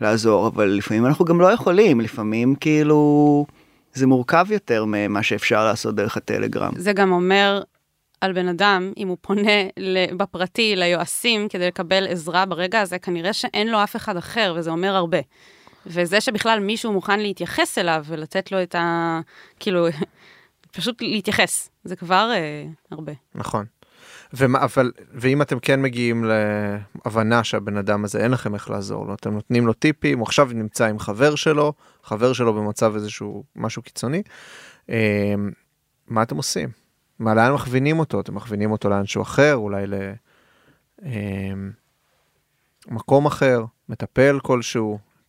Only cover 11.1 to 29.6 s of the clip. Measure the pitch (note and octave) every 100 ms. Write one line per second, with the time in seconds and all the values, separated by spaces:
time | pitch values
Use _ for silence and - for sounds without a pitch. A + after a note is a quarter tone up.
11.1 | - A#3+ G#3+ G#3 F#3+ F3+ F3+ E3+ F#3+ F#3+
12.1 | F3+ D#3 E3+ F#3+ E3 F#3 A3+ F#3+ F3+ F#3+
13.1 | E3+ F3 A3 A#3+ G#3 A3 A3 G3+ A3+ -
14.1 | F3 - A#3+ G3+ E3+ E3 E3 F#3+ F#3+ E3+
15.1 | D#3+ C3+ _ - _ - _ - E3+ F3
16.1 | G3+ B3+ G#3 A3+ A3 G3 A3 A3+ G3 G3+
17.1 | G3+ G#3 F#3+ F3 - E4 - F3+ D#3+ D3
18.1 | D#3+ D#3 F#3+ F#3+ F#3+ F3 F3 E3+ E3+ E3+
19.1 | E3 E3 - - - G#3+ F3 E3+ D#3 -
20.1 | _ - - _ _ _ - G#3 A#3+ A3+
21.1 | G#3+ A#3 - F3+ - - _ - F3+ E3+
22.1 | F#3 A3+ G#3+ D#3 D3 D3 D#3+ - D#3 D3+
23.1 | C#3+ _ - G2+ A2 G#2+ _ _ _ -
24.1 | - - B2 C3 C3 C3 - B2 - -
25.1 | C3 B2+ C#3 C#3 B2+ - C3+ C3+ A#2+ A#2+
26.1 | A#2 A2+ A2 G#2 G#2 G#2 G2+ G2+ - A#2+
27.1 | A2 A2 A#2+ G#2+ G#2+ G2+ G2+ G2 G#2 G#2
28.1 | G#2 A2+ B2 G#2+ G#2 - G#2+ G2 G#2 G#2
29.1 | G2+ - G#2+ - A#2+